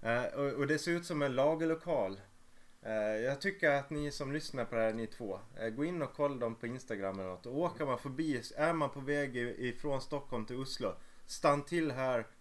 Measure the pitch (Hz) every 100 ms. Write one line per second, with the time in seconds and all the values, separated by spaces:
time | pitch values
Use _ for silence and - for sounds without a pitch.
0 | 113 120 123 139 139 135 143 151 170 170
1 | 170 156 143 127 147 160 165 160 175 143
2 | 95 101 - - - - - - 110 110
3 | 107 107 127 139 196 196 156 143 139 147
4 | 147 - 135 151 - 135 113 117 113 113
5 | 110 - 107 92 - - 113 113 160 175
6 | 135 - 143 131 117 113 117 127 - 107
7 | 98 98 92 92 123 139 170 170 143 123
8 | 139 131 160 123 - - 160 165 139 139
9 | 131 147 139 120 120 - 123 120 147 135
10 | - 143 - 117 110 131 135 - 107 -
11 | - - - - 151 143 143 175 156 127
12 | 131 120 107 -